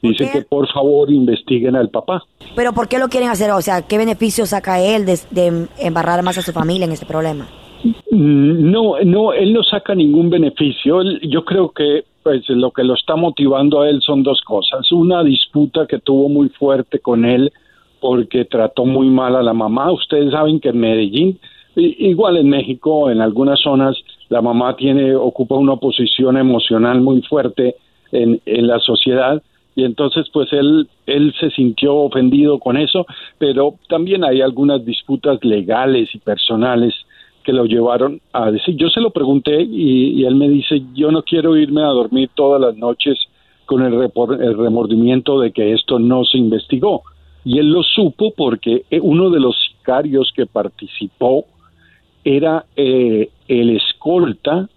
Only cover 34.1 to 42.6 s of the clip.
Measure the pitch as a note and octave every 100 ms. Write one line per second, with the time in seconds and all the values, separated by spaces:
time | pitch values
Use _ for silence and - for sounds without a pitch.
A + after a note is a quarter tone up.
34.1 | F#3+ D#3+ C3 C3 B2 C#3+ C#3 A#2 A#2 -
35.1 | C3+ D3 C3 B2 G#2 F#2 A2 C3+ C3 A2
36.1 | A2 - G#2 - A2+ B2 A#2+ A#2 - -
37.1 | _ _ _ - B2+ A#2 A#2 A#2 A#2+ C3+
38.1 | D3 _ A#2 A2 G#2+ - D3+ E3 A3+ A3+
39.1 | - C3+ C#3 C#3 D3 F3 A3 D#3 C3 C3+
40.1 | C3 B2+ C3+ C#3+ C#3+ B2+ D3+ C3 B2+ D3+
41.1 | D#3+ - E3+ D#3+ D#3+ D3 D3 D3+ B2+ A2
42.1 | B2+ C3 - C#3 C#3